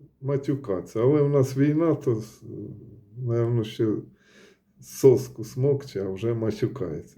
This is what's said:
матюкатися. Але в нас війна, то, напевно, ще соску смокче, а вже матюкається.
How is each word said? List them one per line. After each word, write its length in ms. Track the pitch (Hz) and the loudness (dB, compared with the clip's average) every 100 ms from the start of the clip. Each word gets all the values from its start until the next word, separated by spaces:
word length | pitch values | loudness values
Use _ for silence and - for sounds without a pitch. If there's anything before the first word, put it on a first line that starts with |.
| - _ | -20 _
матюкатися. 800 | 135 139 147 135 - 90 87 110 | -4 -2 -2 -4 -2 -4 -4 0
Але 200 | 123 151 | 4 4
в 80 | 143 | 4
нас 280 | 143 131 131 | 4 2 2
війна, 380 | 147 151 165 151 | 2 4 2 2
то, 280 | 131 110 107 - - - - - - - - 117 | 0 -2 -4 -14 -16 -12 -12 -14 -18 -20 -18 -8
напевно, 460 | 123 117 117 120 | -2 0 2 0
ще 300 | - - 113 101 - - _ - - _ _ _ | -2 0 0 0 -6 -18 _ -20 -20 _ _ _
соску 640 | - - 135 113 - - | -20 4 6 6 4 -10
смокче, 600 | 107 - 139 135 - 98 | -10 -2 0 0 -2 -6
а 60 | 95 | -6
вже 240 | 95 113 | -4 -4
матюкається. 840 | 113 110 104 110 - 87 78 - | -2 -2 -2 -4 -4 -8 -8 -12